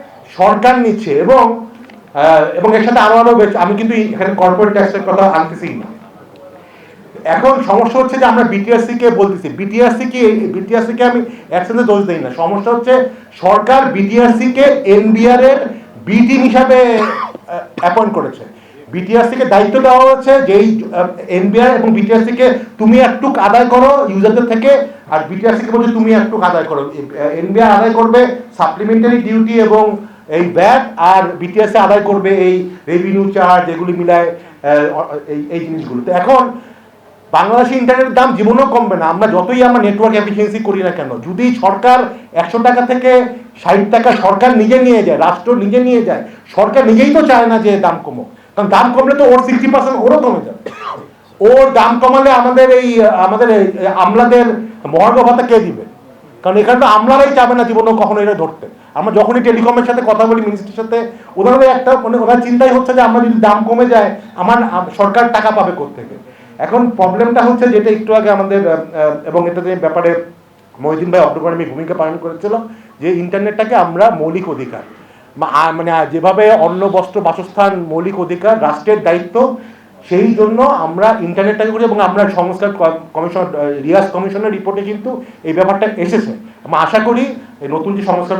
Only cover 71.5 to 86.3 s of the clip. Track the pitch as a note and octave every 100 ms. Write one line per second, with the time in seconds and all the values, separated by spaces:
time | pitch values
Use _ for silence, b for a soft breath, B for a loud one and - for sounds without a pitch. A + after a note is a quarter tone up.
71.5 | E3 D#3+ C3+ E3 F3+ D#3 E3+ E3 E3 G#3
72.5 | A3+ A3+ B B _ D#3+ E3+ F3+ G3 G#3
73.5 | G#3+ A3 A#3 F3 E3+ A3+ D#3+ D#3+ F3+ F3
74.5 | C3 B2 A2+ - B B B B C#3 D3+
75.5 | C#3 D#3+ D#3+ E3 E3 C#3+ E3 F3+ F#3 G#3+
76.5 | A3 E3+ F#3 G3 F#3 - G3+ E3 E3 F#3
77.5 | - G3 F#3 E3 D#3+ F3+ G3 E3+ F3 G#3
78.5 | A3 D3+ - G#3+ G#3 E3+ F3 - A3+ C4
79.5 | B3 B B B - - F3+ A3+ G#3+ G#3+
80.5 | A3+ C#4 B3 D#3+ E3+ A3 A3+ E3+ F#3+ G3+
81.5 | G#3+ A3 A3 A3+ G#3 F#3 G3+ G3+ F#3 F3+
82.5 | F3+ G3+ G3 E3 D#3+ - D#3 E3+ F#3 F3
83.5 | D3 D3 C#3+ D3 F#3+ G3 F3+ G3 G3 G#3+
84.5 | F#3+ G3 G3 G3+ G#3 - - B B D#3+
85.5 | E3+ F#3+ G3+ G#3+ - E3+ - -